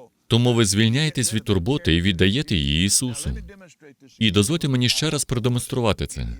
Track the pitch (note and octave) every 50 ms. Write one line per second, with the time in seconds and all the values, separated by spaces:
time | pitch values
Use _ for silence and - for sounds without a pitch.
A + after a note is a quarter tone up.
0 | - - _ _ _ - A2+ A#2 A#2+ B2 A#2+ A2+ A#2 G2 F#2 G2+ A2+ A2+ A2+ C3+
1 | D#3 D#3 D3 C#3+ A#2+ - A2 A2 - - G#2 F#2+ E2+ G#2 C#3 D3 - - D#2+ E2+
2 | E2+ G2 G2 D#2+ F2+ G2 G2 C3+ D3+ - A2 E2+ C#2+ C#2 D2 D#2 F#2 G2+ - -
3 | B2+ B2+ A2+ - - - C2 A#1+ A1+ A1+ - - - E3+ - _ - D3 C#3 _
4 | - C3 - - A2+ A2 - G3+ G2+ G#2 D#3+ E3+ E3 D3 C3 B2+ B2 A#2+ - -
5 | D3+ D#3 D3+ D3 - - - A#2+ G#2+ B2 B2 B2 B2 - - B2 A#2+ A2 F#2 -
6 | D2 C#2+ - C2+ B1+ A#1 A1+ A1+